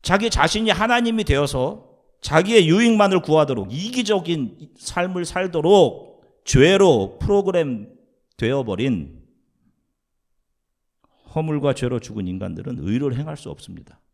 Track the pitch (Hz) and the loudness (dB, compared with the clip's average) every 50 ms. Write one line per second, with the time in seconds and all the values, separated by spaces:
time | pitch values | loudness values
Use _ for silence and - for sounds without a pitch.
0 | - - 180 202 220 226 - 220 147 165 - 214 226 220 185 170 214 233 240 240 | 0 0 0 0 0 -2 0 0 0 0 0 -2 0 0 0 0 0 0 0 0
1 | 240 233 226 220 208 - 143 139 147 139 143 127 127 151 214 - - _ _ _ | 0 -2 -2 -2 -2 0 0 0 0 -2 -2 -4 -4 -4 -6 -10 -18 _ _ _
2 | _ _ _ _ - - 143 160 185 202 233 220 175 156 165 208 240 233 226 214 | _ _ _ _ -8 2 2 2 2 6 4 4 6 6 4 4 4 2 4 4
3 | 208 190 190 180 - - 156 156 151 139 131 113 95 92 113 151 196 233 247 254 | 2 2 2 0 0 2 2 2 2 0 -2 -6 -6 -8 -10 -10 -10 -6 -6 -6
4 | 233 202 214 190 160 170 170 156 127 104 - - 151 - _ _ - - - 180 | -2 -2 -2 -2 -2 -4 -4 -4 -4 -8 -10 -16 -20 -20 _ _ -16 -10 -6 -6
5 | 175 185 185 180 175 - - 180 190 185 165 160 147 170 202 196 165 117 87 - | -4 -4 -4 -8 -8 -6 -6 -6 -6 -4 -4 0 4 6 6 6 6 4 2 -6
6 | - - - _ _ _ _ _ _ - - 131 135 170 196 196 196 180 139 110 | -18 -20 -20 _ _ _ _ _ _ 2 6 6 6 6 6 6 6 6 6 4
7 | 95 98 - - - 214 202 202 196 185 180 175 160 139 123 107 104 113 - _ | 0 -4 -6 -8 -2 0 0 0 0 0 -2 -2 -2 -2 -6 -8 -10 -16 -20 _
8 | _ _ _ _ _ _ _ - 117 113 135 139 127 110 95 92 120 135 117 87 | _ _ _ _ _ _ _ -4 -4 -2 -2 -2 -4 -4 -4 -4 -2 -2 -2 -4
9 | 71 71 76 - - _ _ _ _ _ _ _ _ _ _ _ _ _ _ _ | -6 -12 -16 -20 -20 _ _ _ _ _ _ _ _ _ _ _ _ _ _ _
10 | _ _ _ _ _ _ _ _ _ _ _ _ _ _ _ _ _ _ _ _ | _ _ _ _ _ _ _ _ _ _ _ _ _ _ _ _ _ _ _ _
11 | _ _ _ _ _ - - 160 160 156 151 147 139 143 127 - 131 123 127 117 | _ _ _ _ _ -10 -8 -6 -4 -4 -4 -2 -2 -2 -2 -2 -4 -4 -4 -6
12 | - - 107 110 95 90 90 92 98 92 82 80 - - - - 71 92 107 127 | -8 -8 -10 -8 -6 -6 -6 -8 -8 -10 -10 -10 -10 -10 -10 -8 -4 -4 -2 -2
13 | 143 139 120 123 151 156 156 143 - - 76 - - - 90 90 90 - - _ | -2 -2 -4 -4 -8 -8 -12 -14 -14 -16 -16 -16 -16 -20 -20 -20 -20 -20 -20 _
14 | _ _ | _ _